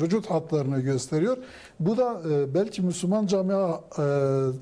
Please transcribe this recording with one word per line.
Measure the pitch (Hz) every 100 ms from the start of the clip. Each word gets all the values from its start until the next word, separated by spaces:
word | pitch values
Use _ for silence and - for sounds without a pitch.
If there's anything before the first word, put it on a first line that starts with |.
vücut | 165 214 -
hatlarını | 165 160 156 135 135
gösteriyor. | 131 131 - 156 190 254 254 - - -
Bu | 165 220
da, | 247 220 160
e, | 147 135
belki | 147 214 214
Müslüman | 180 170 180 208 208
camia, | 196 190 196 185
e, | 160 - - 147 143 135 135 135 131